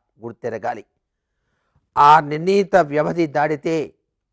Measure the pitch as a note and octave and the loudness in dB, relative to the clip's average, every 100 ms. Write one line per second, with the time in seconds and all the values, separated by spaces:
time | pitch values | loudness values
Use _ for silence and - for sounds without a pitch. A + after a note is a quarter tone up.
0 | _ _ A2+ - A#2+ A2 A2 A#2 - _ | _ _ -18 -12 -10 -8 -8 -10 -14 _
1 | _ _ _ _ _ _ _ _ _ - | _ _ _ _ _ _ _ _ _ 2
2 | C#3+ D#3 D3 D3+ F3 G3 F#3+ F#3 D3+ D3 | 6 6 4 -4 0 0 2 2 2 -2
3 | D#3+ E3 E3 D3 D3+ D3+ E3 D#3+ B2+ - | -2 -2 -4 -2 -2 -2 -4 -4 -6 -12
4 | _ _ _ | _ _ _